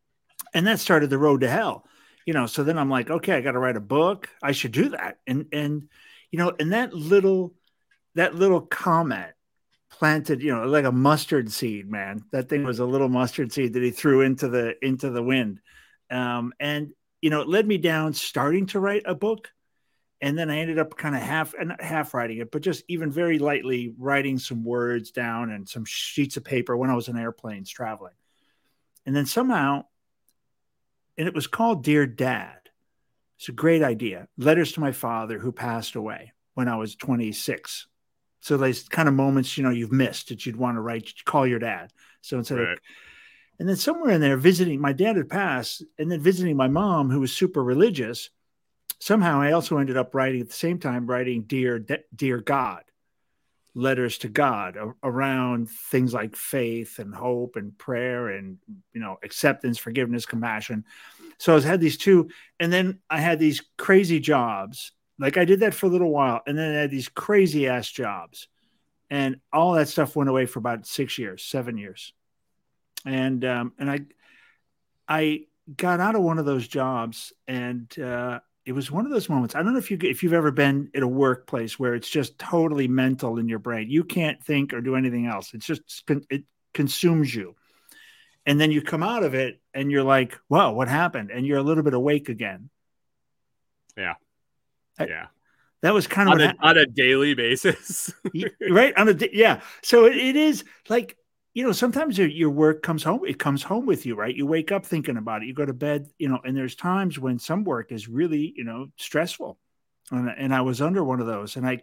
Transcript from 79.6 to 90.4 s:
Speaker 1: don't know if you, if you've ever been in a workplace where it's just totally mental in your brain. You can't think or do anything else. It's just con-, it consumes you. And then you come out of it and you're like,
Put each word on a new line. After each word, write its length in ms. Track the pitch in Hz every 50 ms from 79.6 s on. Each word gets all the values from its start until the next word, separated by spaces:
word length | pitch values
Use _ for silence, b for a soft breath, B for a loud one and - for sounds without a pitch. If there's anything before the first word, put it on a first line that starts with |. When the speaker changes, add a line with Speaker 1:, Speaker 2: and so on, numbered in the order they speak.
Speaker 1:
don't 120 | 175 220 254
know 60 | 254
if 100 | 185 -
you, 60 | 202 160
if 220 | 180 - - - 185
you've 100 | 170 170
ever 180 | 170 156 151
been 380 | 131 147 143 139 139 139 143 - -
in 80 | 139 131
a 40 |
workplace 720 | 123 127 135 139 131 123 127 - - - 120 113 113 -
where 160 | - 131 123 120
it's 160 | 117 - -
just 280 | - 151 127 - - -
totally 480 | - - 175 165 160 160 151 143 135
mental 500 | 123 127 131 127 131 131 127 135 117 113
in 100 | 117 113
your 120 | 117 113 107
brain. 320 | 95 120 117 110 107 113
You 120 | 143 165 175
can't 400 | - - 180 165 151 - - -
think 300 | - 147 139 139 139 123
or 80 | 120
do 140 | 120 131 131
anything 320 | 131 131 127 120 120 120
else. 260 | 120 110 98 92 - -
It's 140 | 110 -
just 360 | - 156 - - - - - -
con-, 180 | - 147 139 - _
it 120 | 135 143 - _ _ _ _ _ -
consumes 600 | - 143 139 - - - 175 165 156 147 127 120
you. 220 | 110 95 87 - b b b b b b b b b b b b b b b b b _
And 140 | 147 143 147
then 120 | 156 156
you 100 | 151 147
come 220 | 147 - 170 156 170
out 200 | 208 240 233 190
of 120 | 143 131
it 260 | 131 131 123 - - _ _ -
and 160 | 135 135 143
you're 120 | 143 139 135
like, 360 | 135 135 131 127 120 - -